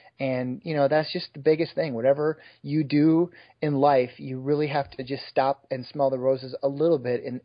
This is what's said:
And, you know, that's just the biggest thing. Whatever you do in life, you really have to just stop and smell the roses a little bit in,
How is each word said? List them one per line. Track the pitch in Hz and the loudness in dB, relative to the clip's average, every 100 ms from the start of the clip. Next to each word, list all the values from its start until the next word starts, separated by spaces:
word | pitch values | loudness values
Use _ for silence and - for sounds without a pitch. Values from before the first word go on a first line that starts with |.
| - _ | -20 _
And, | 135 127 123 127 | -4 -2 -4 -6
you | 170 | -4
know, | 151 139 | 0 2
that's | 151 156 | 2 0
just | 180 - | -6 -8
the | - | -2
biggest | 139 156 160 | 2 2 0
thing. | - 160 | -2 -4
Whatever | 117 127 143 151 156 - _ | 0 2 2 0 -4 -10 _
you | 143 147 | -4 -2
do | 143 147 156 160 175 - - _ | 0 4 4 4 2 -4 -20 _
in | 151 | -2
life, | 139 143 139 123 - | 2 4 4 2 -4
you | 143 131 | -12 -8
really | 131 147 151 | -2 -2 0
have | 143 139 | -2 -4
to | - | -10
just | 131 139 - | -10 -10 -4
stop | - 135 139 _ | 0 0 -2 _
and | 131 123 | -10 -8
smell | 147 139 | -2 0
the | 131 | 0
roses | 127 135 131 127 | 0 0 -4 -6
a | 139 | -4
little | 139 160 156 | 0 2 2
bit | 123 123 | 0 -4
in, | - 123 | -4 -10